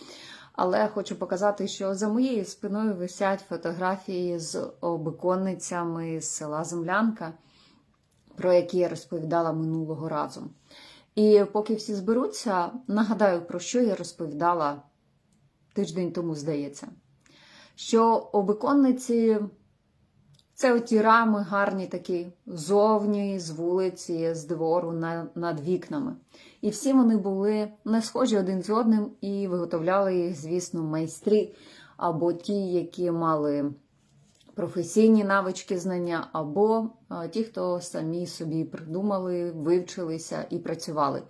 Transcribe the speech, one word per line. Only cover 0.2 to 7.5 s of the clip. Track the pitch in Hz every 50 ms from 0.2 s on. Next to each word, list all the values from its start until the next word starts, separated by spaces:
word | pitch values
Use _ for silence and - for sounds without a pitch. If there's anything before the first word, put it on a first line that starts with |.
| - - - - - -
Але | - - 185 180 190 214 214 214
хочу | - 208 185 - 185
показати, | - 185 180 190 175 208 208 202 - 196 196
що | - - 196 190 196
за | 185 214 208
моєю | 214 247 254 262 247 208 185
спиною | - - - - 196 196 214 220 214 196
висять | 175 180 180 - - 202 190 196 190 - -
фотографії | 170 165 - 165 170 175 185 185 196 190 - 202 185 180 180 175 175 170
з | 160 - - 180 - - - -
обиконницями | 175 170 170 156 151 160 165 - 170 180 185 190 190 190 175 - - - 180 175 170 170 165 165 165 165 160 160
з | 156 -
села | - - 156 147 151 156 165
Землянка, | 156 170 170 165 175 185 208 226 226 220 - 170 160 160 - _ _